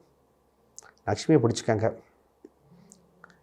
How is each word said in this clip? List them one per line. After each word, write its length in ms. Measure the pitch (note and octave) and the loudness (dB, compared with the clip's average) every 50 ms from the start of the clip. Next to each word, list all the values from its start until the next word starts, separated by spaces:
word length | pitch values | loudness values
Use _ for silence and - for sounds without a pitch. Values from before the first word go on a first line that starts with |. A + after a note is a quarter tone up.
| - _ _ _ _ _ _ _ _ _ _ _ _ _ _ - - - - _ _ | -20 _ _ _ _ _ _ _ _ _ _ _ _ _ _ -20 -20 -20 -20 _ _
லக்ஷ்மியை 320 | - G#2 - - - D#3+ C#3+ | -6 -6 -4 0 2 4 4
பிடிச்சிக்கங்க. 560 | A#2+ A2+ A2+ - - - A2+ G#2 G#2+ A2+ - - - _ _ _ _ _ _ _ - - _ _ _ _ - - - - - - _ _ _ _ - - - _ | 4 2 -2 -2 -2 -2 -2 0 0 -2 -4 -6 -12 _ _ _ _ _ _ _ -20 -20 _ _ _ _ -20 -20 -20 -20 -20 -20 _ _ _ _ -20 -20 -20 _